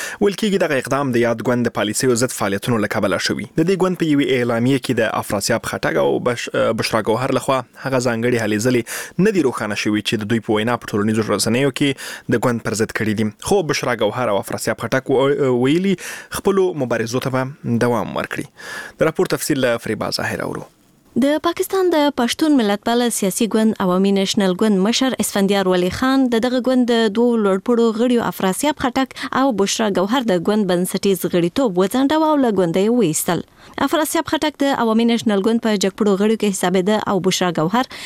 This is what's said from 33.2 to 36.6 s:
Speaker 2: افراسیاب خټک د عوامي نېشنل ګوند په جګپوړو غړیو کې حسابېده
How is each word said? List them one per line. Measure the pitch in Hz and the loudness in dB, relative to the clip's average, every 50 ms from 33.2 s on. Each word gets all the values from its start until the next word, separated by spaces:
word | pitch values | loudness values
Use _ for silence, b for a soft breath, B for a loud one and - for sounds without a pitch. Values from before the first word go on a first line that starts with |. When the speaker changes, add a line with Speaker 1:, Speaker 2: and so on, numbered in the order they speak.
| - - 175 - - _ B B B B B B - | -2 -2 -2 -4 -4 _ B B B B B B -2
Speaker 2:
افراسیاب | 269 - 302 320 - - 330 311 - | 0 0 0 0 0 -2 -2 -2 -2
خټک | 320 302 - 302 - - 285 | -2 -2 -2 -2 -2 0 0
د | 277 269 - 240 | 0 0 0 0
عوامي | 226 220 226 233 233 | 2 2 2 2 2
نېشنل | 233 220 - 226 208 196 190 | 2 2 0 0 0 2 2
ګوند | 220 226 233 - 226 | 2 2 2 0 0
په | 214 190 202 | 0 0 0
جګپوړو | 196 - - 214 208 196 185 | -2 0 0 2 2 2 2
غړیو | 202 214 226 214 | 2 2 2 2
کې | 214 208 185 | 0 -2 0
حسابېده | - | 0